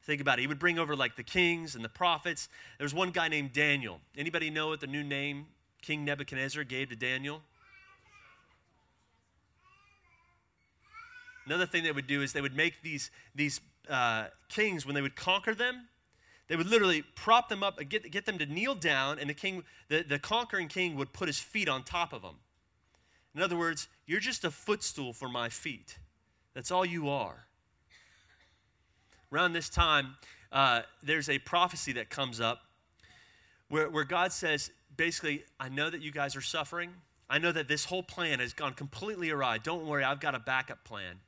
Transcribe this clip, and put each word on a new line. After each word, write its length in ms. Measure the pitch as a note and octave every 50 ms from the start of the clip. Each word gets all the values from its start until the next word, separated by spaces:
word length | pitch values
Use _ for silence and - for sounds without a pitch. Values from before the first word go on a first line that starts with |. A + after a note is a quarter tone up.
| -
Think 160 | - D3+ C#3+
about 180 | C#3 C#3+ C3 A#2+
it. 40 |
He 60 | B2+ C#3
would 120 | D3+ C#3
bring 180 | D#3 F3 E3+ E3
over, 200 | E3 D3 D3 C3+
like, 180 | C3 B2 -
the 80 | - A#2
kings 520 | - - F#3 F3+ E3+ E3+ E3 E3 D#3 C3+
and 80 | A#2+ A2+
the 60 | A2+
prophets. 600 | - - F3+ F3 E3+ D#3 - F3 E3 C#3+ - - - - - - - -
There 60 | C#3+
was 100 | D3 C#3
one 180 | E3+ F#3 F#3
guy 180 | E3+ F3+ E3 D#3+
named 240 | D#3 D3+ C#3+ C3+ A#2+
Daniel. 480 | C#3+ D3 D3+ C#3+ C#3+ B2+ G#2+ F2+ D#2+ - _ _ C#3+
Anybody 320 | D3 E3 E3 E3+ D#3+ D#3
know 180 | D#3 D#3 D#3 D#3
what 140 | D#3 D3
the 60 | D3 C3+
new 140 | C3+ D3
name 440 | D3 C#3+ C#3+ C3+ C#3 C#3+ C#3+ C#3+ D3 - _ _ _ _ _ _
King 220 | - - D#3 D3+ D3
Nebuchadnezzar 640 | D3 C#3+ C#3 C#3 - C#3 C3 C3 C3+ - D3+ D3
gave 240 | B2 B2+ C3 C3+ C3
to 80 | B2 A2
Daniel? 440 | B2 B2 B2+ C3 C3+ C#3+ D3 D#3 D3+ _ _ _ - - - - - - - - _ - - C6+ - - - _ _ _ _ _ _ _ _ _ _ _ _ _ _ _ _ _ _ _ _ _ _ _ _ _ _ - - _ C6+ _ _ _ _ _ _ _ _ _ _ _ _ _ _ _ _ _ _ _ _ _ - - - - - - - - - - -
Another 200 | C3+ D3 F3 F#3
thing 200 | F3+ - F3 E3
they 60 | D#3+ D3+
would 120 | C#3 C3+
do 160 | B2+ C#3+ C#3
is 120 | C#3 C3+ -
they 80 | D3
would 140 | C#3 C#3 C3
make 260 | C#3 D#3+ E3+ D#3+ - -
these, 280 | E3 D#3 C#3+ - - _ - - - _
these, 280 | C#3 D3 D3 C3+ - - - _ _ _ -
uh, 360 | D3 C3 B2 A#2+ A2+ A2 A2 - - _ _ _
kings, 360 | - - G#3+ G#3+ F#3+ D#3+ C3+
when 80 | C3+ C#3+
they 80 | C#3+
would 140 | C#3 C3+ -
conquer 400 | - - F3+ F#3 G3 - A3+ A3
them, 320 | G3+ A#3+ B3 B3+ B3+ A#3+ - _ _ _ _ _ _ _ - - - _ -
they 80 | D#3+ E3
would 100 | E3 F#3
literally 340 | A3+ A3+ G#3 F#3 E3+ D3+ D3 - _
prop 320 | - - G#3 A3+ B3 A#3+ -
them 160 | A3 G3 G3
up, 160 | G3+ F#3+ - D3 C3+
get, 240 | G#3+ G#3+ - C3
get 140 | D3+ G3 -
them 120 | - G#3 F3
to 60 | D3+
kneel 300 | C#3+ D3 F3 G#3+ C4 C#4
down, 440 | G3 D3+ D#3 D3 C3+ C3+ C#3 D3+ D3
and 100 | D3 C#3+
the 40 | D3
king, 300 | - - F#3+ F#3 F#3 E3 - - - - _
the, 160 | D3 D#3 E3+
the 160 | D3 C#3+ C#3+
conquering 480 | - - G#3 A#3 A#3+ A3+ - G3 F3 D3+
king 300 | - F#3 F#3 F3 D#3+ C3+
would 160 | C#3 C#3+ -
put 160 | - F#3+ E3
his 100 | C#3+ -
feet 300 | - - - A3 G3+ D#3
on 120 | C3 C3
top 300 | - - - F3 E3+ E3
of 100 | - A#2
them. 140 | F#2+ F2+ D#2 - _ _ _ _ _ _ _ _ _ _ _ _ _ _ _ _ _ _ _
In 80 | C#3+
other 140 | F3+ F#3+ F3
words, 320 | E3+ E3+ E3 D#3+ D3 - - _ _ _
"You're 140 | - D#3+ G#3
just 240 | G3 B3+ B3 - -
a 80 | E3+
footstool 640 | C#3+ - - - G#3 G3+ - - - - C#3 B2 A#2
for 160 | - C#3 C3
my 180 | B2 B2 A#2 A#2
feet. 500 | A#2 - - D#3+ B2+ - - - - - - - _ _ _ _ _ _ _ _ _
That's 180 | C3 C3 -
all 140 | F3+ F3+ F#3
you 240 | F3+ E3+ E3+ D3+ C#3+
are." 360 | C#3+ C#3 A2+ F2+ B1+ A#1 - _ _ _ _ _ _ _ _ _ - - - - - - _ _ - _ - _ _ _ _ _ _ _ _ _ _ _ _ _ - - - _
Around 220 | C#3 D3+ F3+ F3+ E3+
this 140 | E3 D#3 -
time, 480 | - - E3+ E3 D3+ C#3+ C3+ C3 C3+ - - - - - - -
uh, 320 | - C3+ C#3 C3 A#2+ A#2 A2+ - - _
there's 260 | - C#3 D#3 D#3+ C#3+ D3+
a 120 | C#3 C3+
prophecy 540 | - - - F3 F3+ F3+ E3+ D3+ - - B2+
that 180 | A#2+ A2 -
comes 280 | - - C#3 B2+ A#2+ A2+
up 220 | A#2 A2+ B2 - - _ _ _ _ _ _ _ - - - - - - - - _ _ _ _ _ _
where, 220 | D3 D#3 D#3 F3+
where 140 | E3 D3+ D3
God 280 | C#3 F3 F3 F3+ F#3+
says, 380 | - - - E3 D3+ D3 - - - _ _ _ C#3+
basically, 480 | - D#3+ E3+ D#3+ - - D#3 C#3+ D3+ - - _ _
"I 100 | C3+ C3
know 200 | C3 C#3 D3 D#3+
that 140 | E3 E3 D#3
you 80 | D3+
guys 240 | D3 D#3 C#3+ C#3 C3+
are 60 | C3+
suffering. 500 | C3+ - - D#3+ D3+ - - E3+ E3+ F3 F3+ F3+ _ _ _ - _ _
I 120 | C3+ D3+
know 120 | E3 F3
that 160 | E3 D#3+ D3 B2
this 160 | D3 D3 -
whole 200 | - F3+ F#3 F3+
plan 360 | - - - F3 D#3+ D3 B2+
has 140 | B2 A#2+ -
gone 220 | - D#3 C#3 B2
completely 560 | - C#3+ C#3 - - F#3 G#3+ A3 F3+ F3 D#3+
awry. 260 | D#3 C#3+ C3+ B2 A2+ A2
Don't 300 | A2 D#3 E3 F3 D#3+ D#3
worry, 160 | D3 C#3+ C3+
I've 160 | C3 C#3+ C#3+
got 160 | D#3+ D3+ C3+
a 40 | B2
backup 440 | G#2+ C3 C3 C3 B2+ - B2 - _
plan." 300 | - A2+ G2+ F#2+ F2+ F2+ F#2+ -